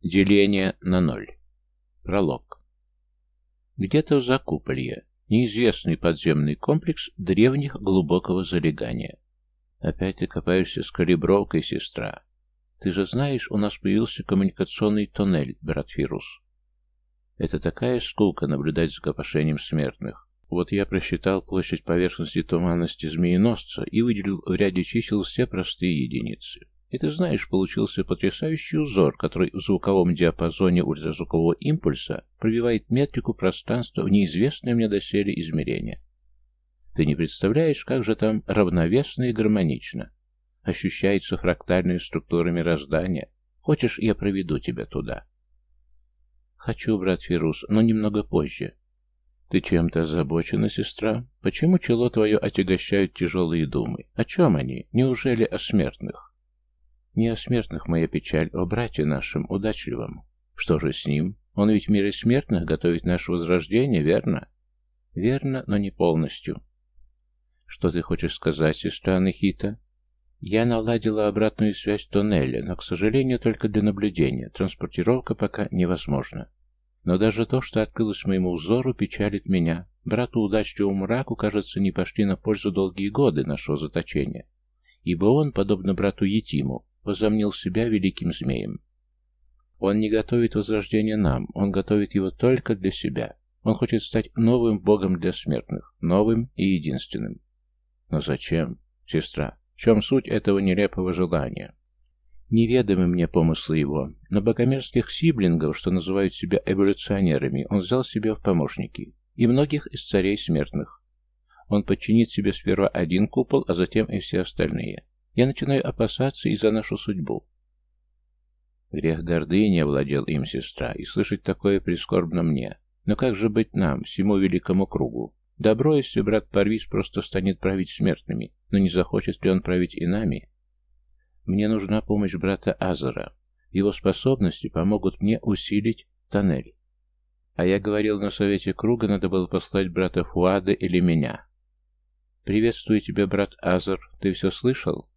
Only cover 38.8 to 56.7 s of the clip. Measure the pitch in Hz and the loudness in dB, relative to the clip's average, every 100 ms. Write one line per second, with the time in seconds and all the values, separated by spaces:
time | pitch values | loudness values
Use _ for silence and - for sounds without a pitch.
38.8 | 82 113 143 - 123 113 107 107 85 64 | 2 2 0 -4 -2 0 2 4 2 -2
39.8 | - 58 57 _ _ _ _ _ - 87 | -8 -12 -12 _ _ _ _ _ -6 -4
40.8 | 92 - 95 101 - 92 90 90 - 90 | -4 -2 0 0 -2 -4 -2 -2 0 0
41.8 | 90 90 - 80 - 85 85 85 82 80 | 2 -2 -4 -8 -2 0 0 0 0 -2
42.8 | 69 78 92 80 - _ _ _ - 151 | 0 -2 0 -4 -6 _ _ _ -2 2
43.8 | 120 - 110 101 101 95 87 76 - 58 | 0 0 -2 0 -2 -2 -2 -4 -4 -8
44.8 | 55 - 57 - - _ _ _ _ _ | -6 -6 -6 -10 -12 _ _ _ _ _
45.8 | _ _ _ _ _ _ _ _ - 110 | _ _ _ _ _ _ _ _ -8 -6
46.8 | - 107 92 90 - 87 80 76 - 104 | -2 0 0 -2 0 0 0 -2 0 4
47.8 | 113 110 107 104 104 85 73 - - _ | 4 4 0 -2 0 -2 -2 -6 -12 _
48.8 | _ _ _ _ _ _ _ 92 - 87 | _ _ _ _ _ _ _ -2 2 2
49.8 | 82 82 80 80 71 82 82 - 110 - | 2 0 0 0 0 0 2 2 2 0
50.8 | 107 - 110 113 123 _ - - 160 185 | -6 -2 -2 -2 -6 _ -4 2 4 4
51.8 | - 117 123 117 107 107 101 - 90 92 | 4 2 4 4 4 4 2 0 2 2
52.8 | - 98 95 - 87 90 85 82 76 65 | 2 2 2 0 -2 0 2 2 0 -2
53.8 | 57 - - - 113 - 165 80 64 64 | -2 -6 -10 -4 -4 4 4 4 0 -6
54.8 | - 110 131 123 135 117 113 - - 107 | -2 2 2 2 0 2 2 0 0 0
55.8 | 67 - - - - _ _ _ _ | 0 -4 -12 -12 -18 _ _ _ _